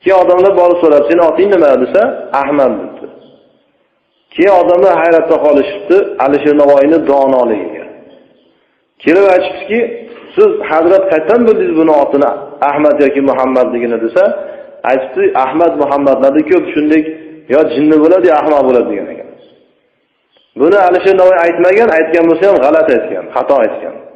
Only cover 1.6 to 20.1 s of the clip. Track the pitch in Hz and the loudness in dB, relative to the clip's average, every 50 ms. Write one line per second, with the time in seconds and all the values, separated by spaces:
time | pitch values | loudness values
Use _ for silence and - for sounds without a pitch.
1.6 | 160 143 135 123 127 127 - 185 220 262 - - - - - - - 135 147 143 | 2 2 2 0 0 -2 0 -2 -2 -2 -4 -8 -12 -8 -6 -6 -4 -2 -2 0
2.6 | 139 135 113 98 90 82 - - - - - - - - - _ _ _ _ _ | 0 0 -2 -4 -10 -14 -16 -18 -20 -20 -20 -20 -20 -20 -20 _ _ _ _ _
3.6 | _ _ _ _ _ _ _ _ _ _ _ _ _ _ - - 165 202 196 180 | _ _ _ _ _ _ _ _ _ _ _ _ _ _ -4 -2 0 2 2 2
4.6 | 175 170 180 175 190 190 175 165 160 170 170 160 - - 165 143 139 151 147 143 | 2 2 2 2 2 2 2 2 0 2 2 0 2 0 -2 0 2 2 2 2
5.6 | 131 - - - - - 175 196 - - - - 127 135 143 143 147 151 147 147 | 0 -2 -6 -12 -4 0 0 0 0 -2 -4 -4 -2 0 0 0 0 0 2 2
6.6 | 143 143 143 143 139 151 160 165 147 135 139 139 135 135 135 127 123 117 110 101 | 4 4 4 4 4 2 2 0 0 0 0 0 2 2 2 0 0 0 -2 -4
7.6 | 90 85 80 - - - - - - - - - _ _ _ _ _ _ _ _ | -6 -10 -12 -14 -16 -18 -20 -20 -20 -20 -20 -20 _ _ _ _ _ _ _ _
8.6 | _ _ _ _ _ _ _ _ - - 160 185 196 196 185 180 - - - - | _ _ _ _ _ _ _ _ -2 0 2 2 4 4 2 2 0 -2 -8 -10
9.6 | - - 208 240 233 226 - - - - - - - - - - 208 208 170 - | -10 -6 -4 -4 -4 -4 -8 -12 -16 -18 -20 -20 -20 -10 0 2 2 2 2 -2
10.6 | - - 156 156 165 175 190 190 190 - 170 156 - - 214 240 240 220 - 185 | -6 -2 -2 0 2 2 2 2 2 2 -2 -2 0 0 0 2 2 2 2 0
11.6 | 185 180 165 156 160 160 156 147 139 139 - 139 143 - - - - - - - | 0 -2 0 0 2 2 2 2 0 0 0 -2 -2 -2 -2 -6 -12 -16 -8 -4
12.6 | - 139 143 147 151 151 143 - 143 139 139 139 139 135 127 131 131 131 131 127 | -4 -2 -2 0 0 0 2 2 0 0 0 0 -2 -2 0 0 -2 -2 0 0
13.6 | 127 113 117 120 120 117 117 113 113 113 - 180 190 214 - - - - - - | -2 -2 -2 -6 -4 -4 -4 -4 -4 -2 0 0 0 0 -2 -4 -10 -14 -16 -18
14.6 | - - - - - - 131 131 - - - 185 202 190 - - - - - 156 | -20 -20 -20 -8 -4 -2 -2 -2 -2 -6 -4 -2 -2 0 0 0 -2 -2 0 0
15.6 | 170 165 147 147 147 139 143 143 143 139 135 117 127 139 143 151 151 156 185 175 | 0 0 0 -2 -2 -2 -2 0 0 0 0 2 2 0 2 0 0 2 0 0
16.6 | - - - 151 151 151 156 160 151 - - - - - - - - - 123 147 | 0 -2 -4 -4 -2 0 0 0 0 -2 -8 -14 -18 -20 -20 -20 -8 -2 0 0
17.6 | 160 - - 127 151 151 156 156 151 160 175 190 180 180 160 147 139 156 151 143 | 0 0 -2 -2 0 2 2 2 4 4 2 2 2 2 0 2 0 0 0 0
18.6 | 135 127 127 120 110 - 104 98 104 107 - - - - - - - - _ _ | 0 2 2 0 0 -2 -6 -8 -10 -12 -14 -16 -18 -20 -20 -20 -20 -20 _ _
19.6 | _ _ _ _ _ _ _ _ _ _ | _ _ _ _ _ _ _ _ _ _